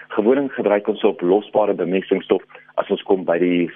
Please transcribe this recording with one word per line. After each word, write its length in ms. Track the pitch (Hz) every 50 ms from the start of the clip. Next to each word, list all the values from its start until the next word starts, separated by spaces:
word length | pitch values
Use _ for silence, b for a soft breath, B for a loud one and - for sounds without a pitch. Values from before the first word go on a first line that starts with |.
| B B
Gewoonlik 420 | - 113 101 117 131 143 143 131
gebruik 360 | - - 104 104 104 104 104
ons 160 | - 101 - -
op 180 | 104 95 -
losbare 520 | - 87 95 104 104 - - 107 104 101 98
bemestingsstof 680 | 87 90 82 90 95 90 - 95 92 - - 101 92 - B B B B B B
as 140 | - - -
ons 140 | 101 - -
kom 200 | - 101 95 87
by 160 | 82 85 87
die 320 | 90 90 87 87 85 80 -